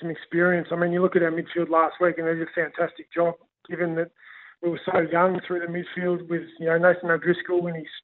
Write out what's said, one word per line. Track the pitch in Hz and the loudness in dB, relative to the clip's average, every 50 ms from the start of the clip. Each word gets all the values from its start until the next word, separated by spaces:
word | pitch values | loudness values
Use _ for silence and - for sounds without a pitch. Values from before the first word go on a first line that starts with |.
some | 175 165 | -8 -8
experience. | 156 - - - - 170 175 180 180 175 160 - | -8 -8 -10 -4 0 2 4 4 2 2 -2 -4
I | 170 | -2
mean, | 170 175 175 | -2 0 0
you | 175 180 185 | 2 2 2
look | 185 185 | 4 4
at | 185 | 4
our | 170 165 | 2 2
midfield | 160 170 165 - - 170 170 156 | 0 -2 -6 -4 -2 -4 -2 2
last | 165 160 160 147 - - | 4 4 4 4 2 2
week, | 180 175 160 165 | 2 2 2 0
and | 165 | -2
they | 165 165 | -2 -2
did | 165 165 156 | -2 -4 -6
a | - | -4
fantastic | 175 160 147 - - 175 151 - - 156 _ - | -4 -4 -4 -2 -4 -4 -4 -4 -12 -20 _ -2
job, | 165 170 170 170 - _ _ _ _ _ - | 0 0 0 0 -4 _ _ _ _ _ -12
given | 175 160 175 170 160 165 | -6 -4 -4 -2 -2 -2
that | 170 170 _ _ - - - - - - - - - | -4 -4 _ _ -20 -20 -20 -20 -20 -20 -16 -6 -4
we | 175 | -4
were | 165 147 - | -4 -4 -6
so | 190 185 190 165 156 | -2 0 0 0 2
young | 165 170 180 190 180 180 - | 2 2 2 2 2 -2 -4
through | - 180 175 | -4 -6 -6
the | 175 | -4
midfield | 170 170 175 170 - - 185 180 180 175 170 165 165 | -6 -6 -8 -8 -8 -8 -4 -2 -2 -2 -2 -4 -6
with, | 170 165 160 - - - | -6 -6 -6 -10 -14 -6
you | 165 165 | -2 0
know, | 165 165 | 2 4
Nathan | 175 180 175 175 180 170 | 6 4 4 4 2 0
O'Driscoll | 165 156 - 175 170 - - - 180 175 175 175 | 0 2 2 0 0 0 0 -2 0 0 0 -2
in | 165 | -6
his, | 160 151 - - - | -8 -10 -12 -16 -20